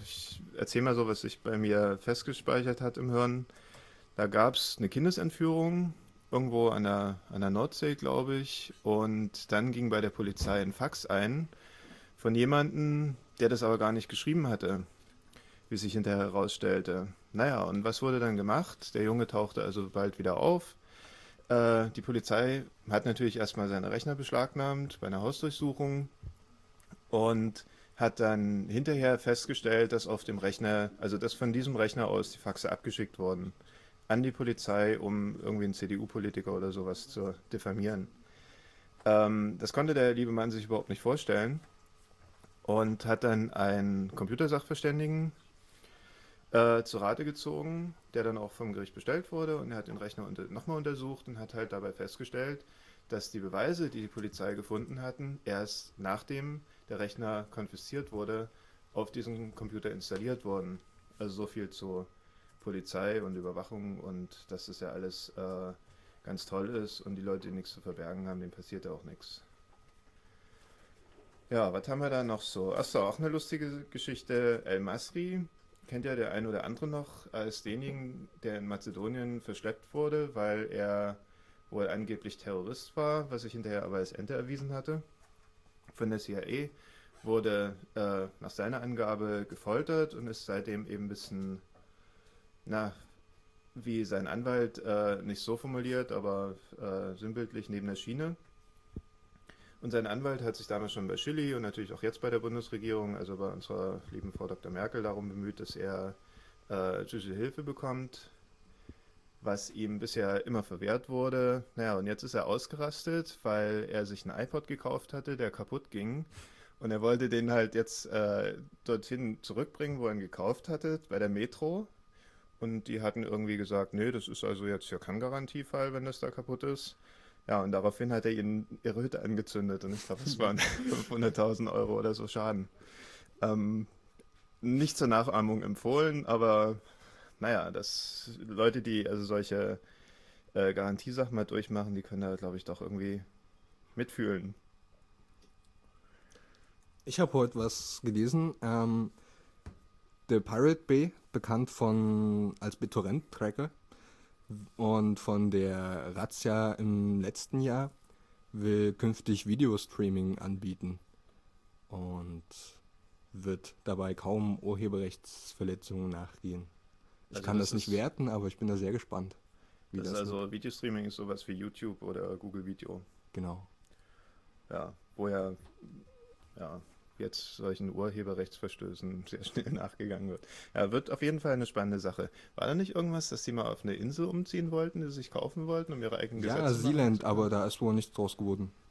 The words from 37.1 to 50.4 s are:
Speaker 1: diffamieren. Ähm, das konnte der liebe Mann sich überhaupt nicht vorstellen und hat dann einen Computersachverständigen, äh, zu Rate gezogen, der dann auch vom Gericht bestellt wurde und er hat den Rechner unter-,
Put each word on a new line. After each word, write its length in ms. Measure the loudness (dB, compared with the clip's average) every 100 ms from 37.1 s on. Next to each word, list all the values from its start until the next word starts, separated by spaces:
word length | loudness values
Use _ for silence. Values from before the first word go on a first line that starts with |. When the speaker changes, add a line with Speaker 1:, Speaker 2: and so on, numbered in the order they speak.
| -4 -4 -6 -8
Speaker 1:
diffamieren. 540 | -6 -4 -2 0 -2 -4 -10 -20 -20 -20 -20 -20 -20 -20 0 8
Ähm, 500 | 8 8 6 2 0
das 140 | -2
konnte 220 | 2 4
der 200 | 6 6
liebe 160 | 6 2
Mann 200 | 2 0
sich 160 | -2 0
überhaupt 240 | 0 0
nicht 100 | -2
vorstellen 600 | 2 2 4 2 2 -2 -8 -20 -20 -20 -20 -20 -20 -20 -20 -8
und 440 | 2 4 4 2 2
hat 180 | 4
dann 260 | 6 4 4
einen 640 | 2 4 4 4 2 0
Computersachverständigen, 1160 | -2 -2 2 2 2 0 -2 0 2 0 0 0 -4 -16 -20 -20 -20 -20 -20 -20 -20 -20 -20 2
äh, 320 | 6 8 6
zu 160 | 4 0
Rate 260 | 0 0
gezogen, 720 | -2 -4 -4 -4 -4 -4 -6 -10 -6
der 120 | -2
dann 120 | -2 -2
auch 160 | -6
vom 220 | -8 -6
Gericht 200 | -6 -8
bestellt 380 | -6 -2 -2 -2
wurde 240 | -4 -2 -2
und 160 | -4
er 60 | -8
hat 100 | -8
den 80 | -8
Rechner 300 | -8 -8 -8
unter-, 240 | -8